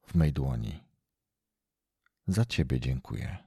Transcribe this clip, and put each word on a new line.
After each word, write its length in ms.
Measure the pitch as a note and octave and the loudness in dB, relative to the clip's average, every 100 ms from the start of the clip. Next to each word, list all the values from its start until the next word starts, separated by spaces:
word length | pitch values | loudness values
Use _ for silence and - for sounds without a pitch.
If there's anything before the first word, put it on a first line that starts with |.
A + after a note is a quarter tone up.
| - | 0
w 100 | E2+ | 4
mej 180 | D2+ | 4
dłoni. 500 | C#2+ C2+ A#1+ A1+ D#2+ _ _ _ _ _ _ _ _ _ _ _ _ _ _ - | 2 -2 -2 -4 -8 _ _ _ _ _ _ _ _ _ _ _ _ _ _ -2
Za 180 | F#2+ A2+ | 0 2
ciebie 340 | - C#2 B1+ | 2 2 0
dziękuję. 580 | B1+ C2 - G#1 - F2+ | 0 -4 -4 -8 -6 -10